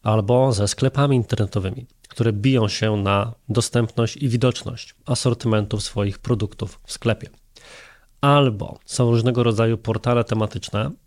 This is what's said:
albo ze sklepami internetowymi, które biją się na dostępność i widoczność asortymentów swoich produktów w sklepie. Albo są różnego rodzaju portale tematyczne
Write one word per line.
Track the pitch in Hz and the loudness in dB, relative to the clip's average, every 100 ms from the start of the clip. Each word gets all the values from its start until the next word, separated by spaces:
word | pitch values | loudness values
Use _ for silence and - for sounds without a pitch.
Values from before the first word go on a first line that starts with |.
albo | 107 110 104 123 131 | 2 0 2 2 4
ze | 104 104 | 2 0
sklepami | - 131 139 143 131 | 0 0 2 2 2
internetowymi, | 110 117 101 104 95 131 120 _ _ | 0 -2 0 -2 -4 -8 -14 _ _
które | - 117 | -2 0
biją | 104 135 131 104 | 2 2 2 2
się | - 110 104 | 0 -2 0
na | 101 101 110 - - | 2 0 -2 -8 -2
dostępność | 120 - 120 113 - 113 - | -2 0 0 0 -2 -2 -2
i | 139 | -2
widoczność | 117 127 120 - 117 - _ - | 0 0 -2 -8 -12 -16 _ -6
asortymentów | 123 127 117 120 107 104 107 | -2 0 0 0 0 0 -4
swoich | - - 101 - | -4 -4 -4 -4
produktów | - 117 107 - 107 - - | -2 -2 -2 -6 -12 -12 -16
w | |
sklepie. | - 117 107 - - _ - - - - - _ _ | -4 -2 -2 -6 -20 _ -20 -20 -20 -20 -20 _ _
Albo | 143 143 135 101 - - - | 4 4 4 0 -8 -12 -10
są | - 120 | 0 2
różnego | 117 120 120 | 4 2 2
rodzaju | 117 107 113 113 | 2 2 0 0
portale | - 107 123 120 | -2 -2 0 0
tematyczne | 113 110 107 - - 104 123 - | 0 -2 -2 -6 -6 -4 -4 -8